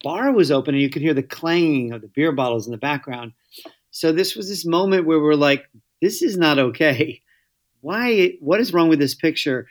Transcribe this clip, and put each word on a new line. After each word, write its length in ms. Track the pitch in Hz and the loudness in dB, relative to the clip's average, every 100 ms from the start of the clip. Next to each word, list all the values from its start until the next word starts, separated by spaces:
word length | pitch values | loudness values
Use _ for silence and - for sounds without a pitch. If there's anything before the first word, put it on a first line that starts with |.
bar 300 | 139 180 269 | -8 -4 0
was 180 | 240 147 | 2 4
open 240 | 139 135 | 2 0
and 80 | 139 | 0
you 80 | 139 | 0
could 120 | 143 | -2
hear 120 | 160 | -2
the 80 | 139 | 0
clanging 680 | 131 - 165 170 165 139 120 | -2 -6 -2 2 2 0 -2
of 80 | 117 | -8
the 100 | 107 | -10
beer 160 | - 160 | -2 -2
bottles 340 | 139 127 117 107 | 0 -2 -2 -6
in 60 | |
the 60 | 110 | -6
background. 540 | 139 143 139 123 117 _ _ - - _ _ | -4 -4 -6 -12 -14 _ _ -20 -20 _ _
So 220 | - 160 | -4 0
this 240 | 160 190 220 | 0 -2 -4
was 120 | 196 | -10
this 180 | 190 165 | -8 -2
moment 400 | 170 196 190 160 | 0 2 0 2
where 140 | 160 | 2
we're 140 | 151 | 2
like, 300 | 147 143 139 - 113 _ - | 2 2 0 -4 _ _ -2
"This 220 | 190 220 | -2 0
is 140 | 339 185 | -2 2
not 220 | 160 139 | 2 2
okay. 640 | 127 117 156 120 151 92 _ _ _ _ _ _ | 0 2 0 2 -2 -6 _ _ _ _ _ _
Why, 540 | 143 208 247 214 180 - | -8 -4 0 2 2 0
what 200 | 143 196 | 0 0
is 120 | 240 | 2
wrong 160 | 175 165 | 2 4
with 100 | 156 | 4
this 160 | 139 | 2
picture? 520 | - 160 156 147 127 - | 0 -2 0 -2 -4 -6